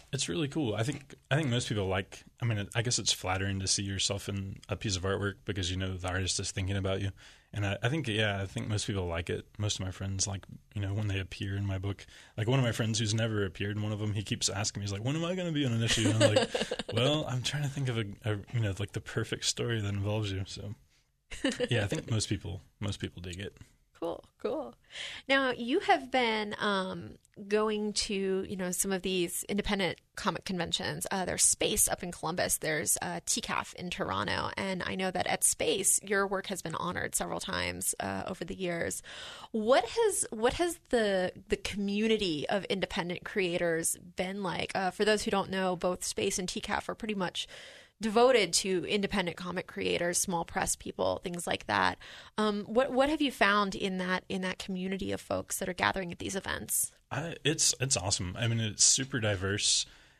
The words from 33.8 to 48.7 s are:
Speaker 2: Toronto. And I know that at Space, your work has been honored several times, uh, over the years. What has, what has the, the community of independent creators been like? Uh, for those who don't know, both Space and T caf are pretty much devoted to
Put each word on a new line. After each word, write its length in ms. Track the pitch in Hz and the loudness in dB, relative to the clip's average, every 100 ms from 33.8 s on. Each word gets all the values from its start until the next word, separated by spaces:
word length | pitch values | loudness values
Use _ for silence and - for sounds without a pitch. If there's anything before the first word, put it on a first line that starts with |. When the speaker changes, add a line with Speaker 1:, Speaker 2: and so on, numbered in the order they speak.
| 180 | -6
Speaker 2:
Toronto. 640 | - 175 95 202 196 - - | -4 -2 -2 0 0 -2 -2
And 260 | 196 185 - | -4 -2 -4
I 100 | 190 | -2
know 160 | 190 | -2
that 160 | 180 - | 0 0
at 160 | 185 | 2
Space, 560 | - - - 202 196 - | 2 2 2 2 4 2
your 240 | 196 202 196 | 2 0 2
work 200 | 190 - | 0 -4
has 140 | 190 | -6
been 140 | 165 156 | -6 -4
honored 380 | 170 - - - | -4 -4 -2 -2
several 240 | 180 175 | -2 -4
times, 520 | - 180 - 180 - - | -2 -2 -2 -2 -4 -2
uh, 240 | - 95 - | -2 -4 -4
over 160 | 185 175 | -6 -8
the 100 | 190 | -6
years. 460 | 180 170 180 - - - - - - | -4 -2 -4 -6 -10 -14 -14 -14 -6
What 340 | 226 214 285 466 | 0 6 6 4
has, 400 | 453 440 349 - | 2 2 2 -2
what 220 | 220 233 | 2 2
has 260 | - 349 330 - | 2 0 -2 0
the, 420 | 240 208 190 180 - - | 2 4 2 0 -2 -2
the 80 | 202 | -2
community 920 | - 202 202 202 220 220 196 151 - | -2 -2 0 2 4 4 2 0 0
of 140 | 202 - | 0 0
independent 580 | 196 180 - 175 175 - | -2 -2 -2 -2 -4 -4
creators 720 | 214 180 175 175 165 165 - 175 - | -2 0 0 0 0 0 -4 -6 -6
been 280 | 185 202 | -4 -4
like? 280 | 190 165 - 180 | -4 -2 -2 0
Uh, 160 | 185 | 0
for 120 | - 208 | 2 4
those 180 | 214 | 4
who 80 | 220 | 4
don't 180 | 196 180 | 0 2
know, 260 | 190 190 180 | 0 0 2
both 280 | 185 180 - | 0 -2 -4
Space 340 | - 202 190 | -2 0 0
and 80 | 180 | -2
T 140 | 208 | -4
caf 260 | - 202 - | -2 -2 -2
are 60 | 185 | -6
pretty 200 | 220 202 | -4 -2
much 320 | 180 - - - - - - - | -2 -4 -8 -10 -18 -20 -20 -6
devoted 520 | 214 208 247 240 185 | 2 6 8 8 4
to 320 | 165 196 | 2 2